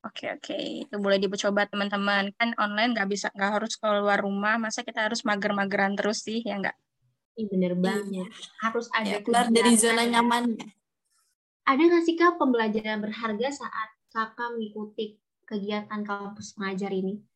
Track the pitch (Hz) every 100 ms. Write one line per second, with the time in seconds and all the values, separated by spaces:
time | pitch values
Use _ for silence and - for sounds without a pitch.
0 | 220 - 226 196 - 196 - 240 - 208
1 | 196 196 196 202 208 202 202 208 202 202
2 | 202 202 196 - 233 - 208 208 240 220
3 | 196 202 - - 196 208 220 - 220 202
4 | 202 202 202 196 208 233 220 226 233 233
5 | 214 233 240 208 208 202 196 202 196 202
6 | 202 226 - 220 226 202 185 - _ _
7 | _ _ _ - 208 190 180 180 185 208
8 | 202 185 185 - - - 226 233 226 220
9 | 208 208 233 233 240 233 233 233 233 226
10 | 240 233 233 240 240 208 - _ _ _
11 | _ _ _ _ _ _ - 269 339 339
12 | 330 330 349 339 277 233 220 214 214 214
13 | 214 220 226 214 262 285 233 220 220 _
14 | _ 226 220 233 240 233 214 214 208 -
15 | 214 - _ _ - 214 196 208 208 208
16 | 208 202 202 208 208 - 196 190 196 190
17 | 190 208 _